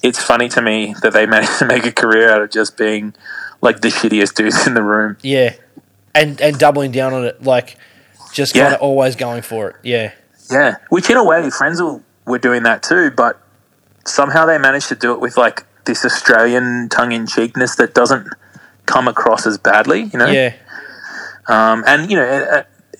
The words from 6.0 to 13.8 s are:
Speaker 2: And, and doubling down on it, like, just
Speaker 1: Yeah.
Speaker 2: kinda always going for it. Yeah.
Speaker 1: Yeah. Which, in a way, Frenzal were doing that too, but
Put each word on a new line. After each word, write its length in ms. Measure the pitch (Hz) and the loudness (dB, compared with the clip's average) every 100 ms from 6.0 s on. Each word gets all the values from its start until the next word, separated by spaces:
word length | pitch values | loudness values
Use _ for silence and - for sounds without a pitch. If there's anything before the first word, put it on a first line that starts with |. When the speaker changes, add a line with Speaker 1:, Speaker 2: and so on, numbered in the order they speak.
| _ | _
Speaker 2:
And, 260 | 151 151 127 | 0 0 0
and 180 | 151 135 | -2 4
doubling 340 | 147 143 139 | 4 4 -2
down 200 | 127 131 | -2 -2
on 100 | 131 | -2
it, 200 | 120 - | -6 -4
like, 320 | 131 123 - - - _ _ _ - | 0 0 -2 -20 -20 _ _ _ -12
just 240 | - 139 123 | -6 0 2
Speaker 1:
Yeah. 80 | |
Speaker 2:
kinda 140 | 139 139 | 2 2
always 380 | 139 135 131 120 | 0 0 0 -2
going 260 | 123 120 | -6 -8
for 260 | - 113 104 | -8 -8 -8
it. 80 | - | -8
Yeah. 280 | 123 117 107 - _ _ - | -4 -4 -4 -10 _ _ -4
Speaker 1:
Yeah. 260 | 131 135 98 - | 0 0 -2 -2
Which, 200 | 175 - | -2 2
in 60 | 254 | 4
a 60 | |
way, 180 | 185 165 | 4 2
Frenzal 580 | 143 - 143 170 175 95 _ _ | 0 -2 -4 -2 -4 -6 _ _
were 140 | - 123 | -6 -2
doing 240 | 123 123 | 0 0
that 200 | 117 107 | 0 -2
too, 280 | - 180 151 | 0 0 2
but 280 | 131 120 - _ _ _ _ | 2 0 -2 _ _ _ _